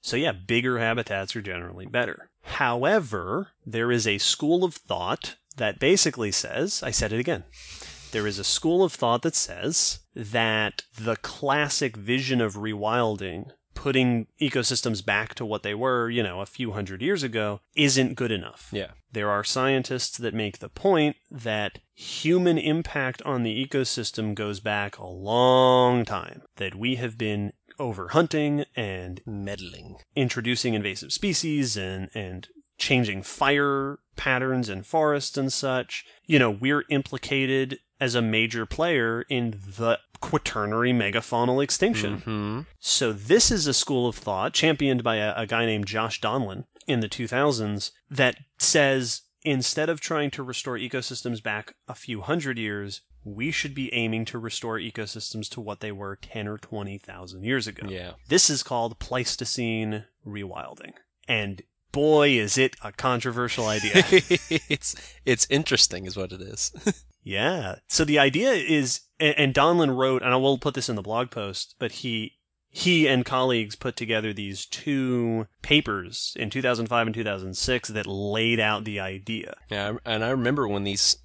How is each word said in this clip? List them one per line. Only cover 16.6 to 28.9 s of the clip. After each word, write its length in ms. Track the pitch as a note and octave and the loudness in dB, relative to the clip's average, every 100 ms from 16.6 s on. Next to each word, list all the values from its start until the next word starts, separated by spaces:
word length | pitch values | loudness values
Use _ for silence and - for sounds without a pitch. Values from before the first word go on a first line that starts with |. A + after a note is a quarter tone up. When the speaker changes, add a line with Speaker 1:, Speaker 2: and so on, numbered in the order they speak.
| A#2+ | -6
Speaker 1:
hundred 280 | G2+ F#2+ F#2+ | -4 -6 -4
years 220 | C#3 G3 | -2 0
ago, 380 | C3+ A2+ G#2+ G2+ _ - | -2 -2 -2 -4 _ 2
isn't 400 | C#3+ C3 B2+ - | 4 4 2 0
good 160 | A2+ | -2
enough. 380 | G#2 A1 - - | -2 -6 -16 -10
Speaker 2:
Yeah. 200 | G2+ F#2 - _ | -8 -8 -14 _
Speaker 1:
There 180 | A#2 G#2 | -4 0
are 140 | G2+ G#2 | 0 0
scientists 720 | C3 C3 C3+ B2+ B2+ - - | 2 2 2 0 -4 -4 -4
that 160 | A#2 | -4
make 260 | A2 G#2 - | -4 -6 -6
the 100 | - | -16
point 460 | - G3 F3 D3+ - _ | -2 2 4 4 0 _
that 480 | C#3+ A#2 G#2+ G#2 - _ | -10 -4 -2 -4 -8 _
human 640 | - - - D3 F3+ F3+ D#3+ | -16 -12 -4 2 4 4 2
impact 640 | D3+ D#3+ E3+ D3 C3 B2 | 2 0 -2 -2 -2 -4
on 220 | - C3 | -4 -2
the 220 | A#2 A2 C3 | 0 -2 -2
ecosystem 680 | C#3 B2+ - A2 - G#2+ G#2 | 0 0 -2 -4 -4 -4 -2
goes 240 | G#2 G2+ | -4 -4
back 380 | G#2+ G#2 G2+ - | -2 -2 -4 -8
a 80 | F#2 | -14
long 960 | F2+ G2 A#2 B2+ B2+ B2+ B2+ B2 B2 | -10 0 6 8 8 8 8 6 4
time, 380 | A2+ G2 E2+ - - - | 0 -4 -6 -14 -20 -10
that 180 | G2 F#2+ | -10 -4
we 200 | A#2+ B2+ | -4 -2
have 220 | B2 A2+ | -6 -4
been 360 | G#2+ G#2 G2+ - _ - | -4 -2 -4 -8 _ -8
overhunting 840 | C3 G#2+ F2 D#3 E3+ D#3 D3 D3 C#3+ - | -6 -6 0 2 4 2 0 0 -2 -6
and 440 | G#2+ | -6